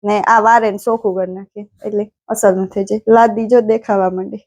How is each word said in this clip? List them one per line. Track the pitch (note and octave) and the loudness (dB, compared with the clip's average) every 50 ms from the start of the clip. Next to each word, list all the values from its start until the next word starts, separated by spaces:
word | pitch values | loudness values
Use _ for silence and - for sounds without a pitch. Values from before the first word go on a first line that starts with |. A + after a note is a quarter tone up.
| - | -2
ને, | G3+ G#3 G#3 - | -2 -2 -2 2
આ | - A3+ A3+ | 2 2 4
વારે | G#3+ A3+ A#3 A#3+ A3 G#3+ | 4 4 4 4 2 0
ને | F#3+ G3+ | -4 -4
ચોખ્ખું | - A#3+ A3+ A3+ - G#3 F3+ | -4 -4 -4 -2 -2 -4 -4
કરી | F#3+ F#3 F3+ F#3 | -4 -6 -6 -8
નાખીએ, | F#3+ G3 _ _ G#3 G#3 G#3 _ _ | -14 -16 _ _ -20 -20 _ _ _
એટલે | - A3 G#3+ G3+ G#3+ G#3+ _ _ _ | -12 -6 -4 -4 -6 -6 _ _ _
અસલ | - A3+ A3 - G3+ F#3 | -10 -6 0 2 2 2
નું | F#3+ F#3+ F#3 | 2 -4 -4
થઈ | - G3+ G3 | -4 -6 -4
જાય. | G3 G#3 A3 _ | -4 -4 -4 _
લાદી | - A3 A3+ A3+ A#3 G3+ A3 A3+ | 2 4 4 4 2 2 -4 0
જો | G#3+ B3 A#3+ | 2 2 2
દેખાવા | A3+ G#3+ A3 A3+ A3 - G#3 G3 F#3+ F#3 | 2 2 -2 -2 -2 -2 -2 0 0 -2
માંડે. | F#3 F#3 F#3+ G3 G#3 G3+ _ | -2 -6 -10 -10 -12 -16 _